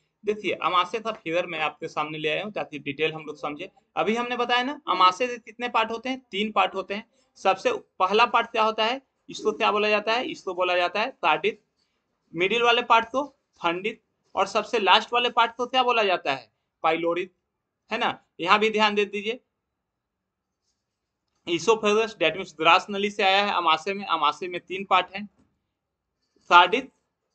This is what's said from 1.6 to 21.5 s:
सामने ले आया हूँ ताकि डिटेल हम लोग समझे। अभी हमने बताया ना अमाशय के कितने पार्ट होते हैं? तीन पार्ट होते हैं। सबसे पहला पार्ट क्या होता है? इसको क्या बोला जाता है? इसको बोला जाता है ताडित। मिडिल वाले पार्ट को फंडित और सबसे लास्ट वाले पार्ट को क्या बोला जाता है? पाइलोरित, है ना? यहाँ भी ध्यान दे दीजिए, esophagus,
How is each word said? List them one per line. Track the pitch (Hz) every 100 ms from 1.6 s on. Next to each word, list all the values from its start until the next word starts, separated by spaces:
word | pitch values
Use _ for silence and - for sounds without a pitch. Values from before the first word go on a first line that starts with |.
| 151 - 160
सामने | 160 151 156
ले | 151
आया | 156
हूँ | 208
ताकि | 175 147 147
डिटेल | 143 139 156
हम | 156 151
लोग | 151
समझे। | 151 147 190 _ _ -
अभी | 170 233
हमने | 240 247
बताया | 240 247
ना | 254 294 -
अमाशय | 370 185 180 247
के | 240
कितने | - 214 240
पार्ट | 240 220
होते | 226 254
हैं? | 262 -
तीन | 190 214
पार्ट | 208 190 190
होते | 190
हैं। | 202 - _ _ _
सबसे | 190 185 170
पहला | - - - 185 214 240
पार्ट | 240 226
क्या | 226
होता | 220 214 220
है? | 269 _ _ -
इसको | - 214
क्या | 208 214
बोला | 208 208
जाता | 208 214
है? | 233 -
इसको | 170 190
बोला | 175 180 180
जाता | 175 202
है | 247
ताडित। | - 160 151 196 220 _ _ _ _ _ _ _ 165
मिडिल | 190 233
वाले | 233 240
पार्ट | 226 226 220
को | 262 285 _ _ -
फंडित | 170 175 208 226 _ _ _ -
और | 196
सबसे | 220 208 -
लास्ट | 185 208 208
वाले | 240 240
पार्ट | 240 240 247
को | 247
क्या | 254
बोला | 247 233
जाता | 202 175 151
है? | 135 113 _ _ _
पाइलोरित, | 160 165 170 175 185 _ _ _ _ _ -
है | 226
ना? | 208 - _ -
यहाँ | 170 208
भी | 220
ध्यान | 214 214 208
दे | 202
दीजिए, | 202 202 247 _ _ _ _ _ _ _ _ _ _ _ _ _ _ _ _ _ _ _ _
esophagus, | -